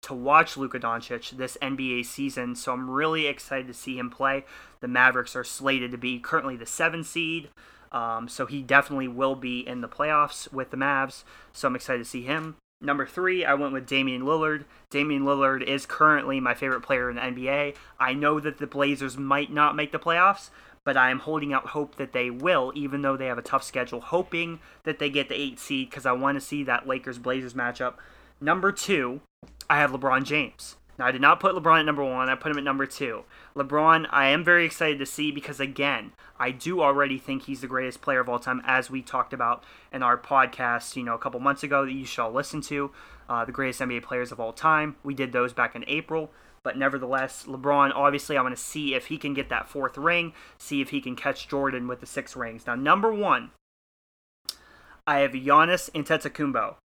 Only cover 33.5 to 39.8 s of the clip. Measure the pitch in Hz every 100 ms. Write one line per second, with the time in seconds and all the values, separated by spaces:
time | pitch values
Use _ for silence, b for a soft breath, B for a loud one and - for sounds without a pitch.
33.5 | - 139 147 156 160 160 - 135 147 170
34.5 | 175 165 - 160 143 135 - 151 143 -
35.5 | 139 139 139 143 127 107 _ B - 127
36.5 | 131 160 185 147 139 139 131 - 135 -
37.5 | 135 127 127 131 123 - 131 123 120 127
38.5 | 127 123 131 127 131 120 131 123 127 117
39.5 | 123 B B